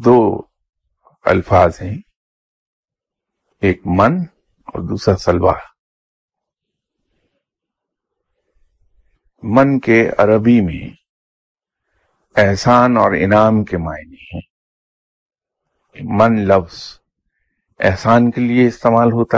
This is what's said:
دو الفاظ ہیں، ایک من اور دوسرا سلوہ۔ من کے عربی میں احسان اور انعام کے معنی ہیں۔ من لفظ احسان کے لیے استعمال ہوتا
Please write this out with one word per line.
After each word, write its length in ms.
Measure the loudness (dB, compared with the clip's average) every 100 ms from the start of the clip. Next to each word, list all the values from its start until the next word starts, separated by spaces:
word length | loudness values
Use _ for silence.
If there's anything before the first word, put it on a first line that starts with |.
| 2
دو 360 | 2 2 -4 -14 _ _ _ _ _ _ _
الفاظ 580 | -2 -2 0 2 2 -2
ہیں، 160 | -12 -12 -16 _ _ _ _ _ _ _ _ _ _ _ _ _ _ -4
ایک 200 | -4 -4 -4
من 260 | 0 0 0 -8 _ _ _ -16
اور 160 | -12
دوسرا 360 | -8 -4 -2 -2
سلوہ۔ 360 | 0 0 0 -2 -10 _ _ _ _ _ _ _ _ _ _ _ _ _ _ _ _ _ _ _ _ _ _ _ _ _ _ _ _ _ _ _ _ _ _ _ _ _
من 360 | -2 2 2 0
کے 300 | 0 0 0 0
عربی 440 | 2 2 2 2
میں 420 | 0 -6 -14 -20 _ _ _ _ _ _ _ _ _ _ _ _ _ -2
احسان 640 | 0 0 2 2 2 2
اور 140 | 0
انعام 520 | 0 0 2 2 0
کے 140 | -2 -6
معنی 380 | -8 -10 -18 -20
ہیں۔ 260 | -18 -18 -18 _ _ _ _ _ _ _ _ _ _ _ _ _ _ -18
من 360 | -8 0 0 0
لفظ 600 | 2 0 0 -16 -20 -20 _ _ _ _ _ _ _ -4
احسان 520 | -4 -2 2 2 2
کے 100 | -2
لیے 260 | -2 2 0
استعمال 400 | 0 0 2 0
ہوتا 300 | 0 -2